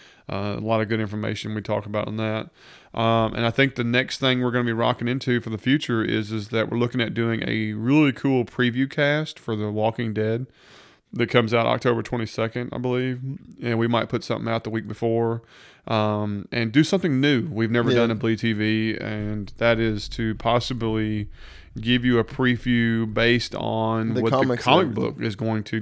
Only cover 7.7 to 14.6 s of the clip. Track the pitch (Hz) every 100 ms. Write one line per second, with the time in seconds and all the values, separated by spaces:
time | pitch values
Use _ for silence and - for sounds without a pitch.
7.7 | 107 120 151 143 120 139 131 113 - 123
8.7 | 123 135 - 143 151 156 - - 107 104
9.7 | 107 110 117 113 107 110 120 131 _ -
10.7 | - - _ - 123 117 123 110 117 117
11.7 | 120 127 117 - 120 107 - 113 123 123
12.7 | 123 123 123 127 127 131 - - - 120
13.7 | 113 117 117 - 117 - 110 113 113